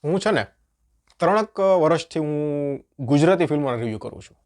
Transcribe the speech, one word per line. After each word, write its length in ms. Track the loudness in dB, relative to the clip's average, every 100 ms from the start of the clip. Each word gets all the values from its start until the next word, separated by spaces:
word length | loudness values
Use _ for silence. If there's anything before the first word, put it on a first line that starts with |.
હું 160 | -2 -2
છે 120 | 0
ને, 140 | 0 -2 _ _ _ _ _ _ _
ત્રણક 400 | 0 2 -2 -2
વર્ષથી 600 | 2 4 4 2 -2 -6
હું 580 | -4 -4 -4 -4 -6 -8 _ -12
ગુજરાતી 460 | 0 4 4 4 2
ફિલ્મોના 300 | 0 -2 -4
રિવ્યૂ 220 | -6 -8
કરું 240 | -12 -16
છું. 160 | -20 _